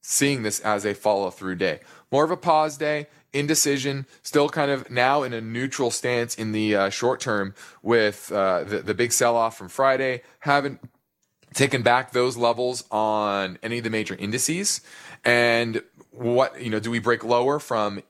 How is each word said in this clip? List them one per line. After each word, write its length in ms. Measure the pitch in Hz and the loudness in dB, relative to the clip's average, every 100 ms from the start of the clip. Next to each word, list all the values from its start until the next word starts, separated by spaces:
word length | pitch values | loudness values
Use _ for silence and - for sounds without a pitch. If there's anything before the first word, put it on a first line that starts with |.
seeing 380 | - - 143 139 | -2 0 0 0
this 160 | 107 - | -2 -2
as 240 | 107 104 | -2 0
a 100 | 104 | -2
follow 360 | 98 107 101 95 | -2 0 0 -2
through 240 | - 95 | -6 -8
day. 240 | 90 92 76 - - _ | -2 -2 -2 -10 -20 _
More 140 | 135 | 0
of 60 | 156 | 2
a 60 | 175 | 0
pause 400 | 175 156 156 143 | 2 4 2 -2
day, 300 | 151 151 147 _ _ | -4 -4 -6 _ _
indecision, 720 | 143 147 156 147 139 135 139 135 - | -4 0 2 2 0 -2 -6 -8 -16
still 260 | - 147 147 | -2 2 2
kind 220 | 160 143 | 2 0
of 200 | 135 - | -2 -2
now 320 | 123 127 143 | 0 2 2
in 100 | 131 | 0
a 80 | 117 | -6
neutral 500 | 113 117 131 - 123 | -6 -4 -4 0 -2
stance 440 | - 123 123 117 | 0 0 0 -2
in 180 | - 110 | -4 -4
the, 220 | 107 107 | 0 2
uh, 160 | 104 98 | 2 2
short 300 | - 120 - | 0 -2 0
term 340 | 131 104 98 101 - - | -2 -2 -2 -8 -20 -10
with, 480 | 104 117 107 101 - | 2 4 4 0 -4
uh, 320 | 101 95 90 | 0 2 2
the, 160 | 87 101 | 0 -6
the 140 | 82 | -4
big 180 | 101 120 | -2 0
sell 240 | - 120 117 | 2 2 2
off 200 | 113 - | 0 -4
from 120 | 92 | -14
Friday. 540 | - 135 131 131 123 - _ | 0 2 2 -2 -4 -10 _
Haven't 400 | 147 143 139 135 - _ _ _ _ _ _ | 0 0 0 -10 -18 _ _ _ _ _ _
taken 280 | - 135 135 | 0 2 4
back 300 | 120 123 131 | 4 4 2
those 240 | 123 123 117 | 0 0 2
levels 460 | 120 117 123 123 - | 0 2 -2 -4 -4
on 680 | 107 110 107 104 101 95 90 | 0 2 2 0 0 -4 -6
any 160 | 113 120 | -8 -6
of 60 | |
the 60 | 113 | -4
major 260 | 110 104 95 | -4 -4 -6
indices. 640 | 101 120 143 165 202 - - - - - | -4 -2 -2 -2 -2 -4 -8 -20 -20 -4
And 580 | 120 120 120 117 117 110 - _ - | 2 4 4 2 0 -4 -8 _ -20
what, 500 | 123 120 120 131 - | -6 0 2 2 -2
you 100 | 120 | -4
know, 100 | 107 | -4
do 100 | 107 | -2
we 80 | 117 | -2
break 240 | 110 113 | 0 -2
lower 380 | 110 120 123 147 | 2 0 2 -2
from 420 | - 117 104 101 - | -2 -2 -2 -4 -14